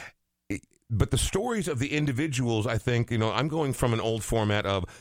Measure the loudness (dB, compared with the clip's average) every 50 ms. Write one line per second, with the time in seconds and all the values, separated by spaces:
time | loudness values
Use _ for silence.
0 | -12 -16 -18 _ _ _ _ _ _ -8 -8 -8 -8 _ _ _ _ -4 0 0
1 | 2 2 2 0 0 0 0 0 0 0 0 0 0 -2 -2 -2 -2 0 0 0
2 | 0 0 0 -2 -2 -2 -2 -2 0 0 2 0 0 0 -2 -2 0 0 2 2
3 | 2 0 0 0 0 2 2 0 0 0 0 -2 -2 -2 0 0 2 2 2 2
4 | 0 0 0 -2 -2 0 0 2 2 4 2 2 2 0 0 0 -2 -4 -10 -18